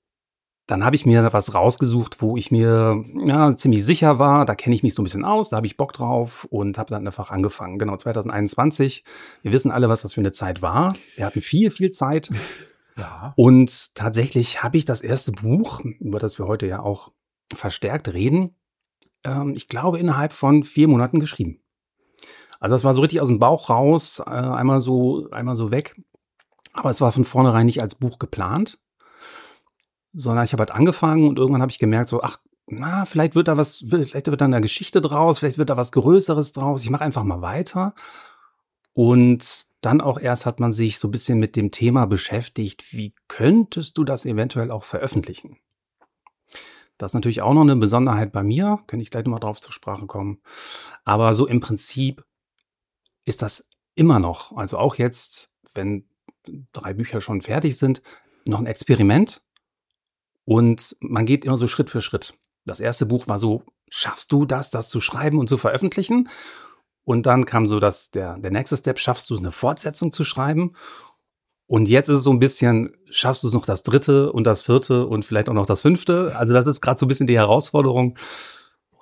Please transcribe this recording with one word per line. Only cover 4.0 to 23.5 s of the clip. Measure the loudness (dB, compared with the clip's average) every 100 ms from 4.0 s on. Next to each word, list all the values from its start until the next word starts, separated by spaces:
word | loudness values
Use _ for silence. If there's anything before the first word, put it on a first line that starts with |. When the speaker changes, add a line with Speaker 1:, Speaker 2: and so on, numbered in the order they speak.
| 4 4
Speaker 1:
war, | 4 4 2
da | -2
kenn | 0
ich | 0
mich | 0
so | 0
ein |
bisschen | -4 -4
aus, | -2 0 0
da | -4
hab |
ich | -4 -4
Bock | -6
drauf | -4 -4 -2 -4 -10 -8
und | -4 -4 -6
hab | -8
dann | -8 -8
einfach | -10 -8
angefangen. | -2 -4 -4 -12 -6
Genau, | -6 -6
zweitausendeinundzwanzig. | -6 -6 -4 -4 -4 0 0 2 -2 -2 -18 -20 -20 -10
Wir | 0
wissen | 0 2
alle, | 2 2
was | 2
das | -2
für | -4
eine | -4
Zeit | -4 -8 -6
war. | -2 0 0 -2 _
Wir | -8 -6
hatten | -6
viel, | -2 2 2
viel | 2 -2
Zeit. | -2 -2 -2 -4 -8
Speaker 2:
<laughs> | -10 -16 -20 _ _ -16
Ja. | -16 -14 -4
Speaker 1:
Und | 6 8 8 6 0 -10 -8
tatsächlich | -4 -2 -2 -2 -2 -4
hab | -2 -2
ich |
das | -2 -6
erste | -4 -4 -4
Buch, | -4 0 0 0 -6
über | -12 -10 -8 -6
das | -6 -6
wir | -6
heute | -4 -4
ja | -6
auch | -6 -8 -12 _ _ _ -20
verstärkt | -10 -8 -6 -6 -6 -6
reden, | -2 2 2 0 _ _ _ _ _ _ _
ähm, | -8 -6 -6 -8
ich | -10
glaube, | -4 -2 0
innerhalb | 0 0 -2
von | -2 4 4
vier | 2 4 6
Monaten | 6 4 0
geschrieben. | -2 -6 -8 -8 _ _ _ _ _ _ -20 -20 -20 -8
Also | 0
das | 2
war | 2
so | 2
richtig | 2 0
aus | 0
dem | 4
Bauch | 4